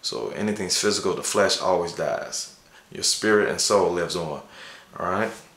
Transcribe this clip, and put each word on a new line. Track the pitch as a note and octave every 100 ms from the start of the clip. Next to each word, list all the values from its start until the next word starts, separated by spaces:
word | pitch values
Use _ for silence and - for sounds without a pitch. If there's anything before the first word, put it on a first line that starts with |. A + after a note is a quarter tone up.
So | - - A2
anything's | - G#2 G#2 F#2 -
physical, | G#2 G2 F#2
the | E2
flesh | - G#2 F#2+ -
always | F#2 F2 E2+
dies. | E2 D#2 - - - - - _ - -
Your | -
spirit | F#2 - G#2+ G#2 G2+
and | F2+
soul | - G#2 F2
lives | F2 E2+ F2
on. | E2 C#2+ - - - - - -
All | F2+
right. | F#2+ D3 - -